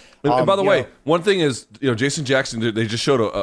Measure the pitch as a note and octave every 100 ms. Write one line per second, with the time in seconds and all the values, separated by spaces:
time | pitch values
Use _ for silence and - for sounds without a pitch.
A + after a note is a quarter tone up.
0 | - _ C3 B2+ C#3+ G3 G3 E3+ - -
1 | C3+ E3+ F3 G3 D3+ A#2+ - G#2+ C3+ A2
2 | C3+ D#3+ C3 C3+ C3+ A2+ A#2 G#2+ A2+ A2+
3 | - C3 G#2+ G2+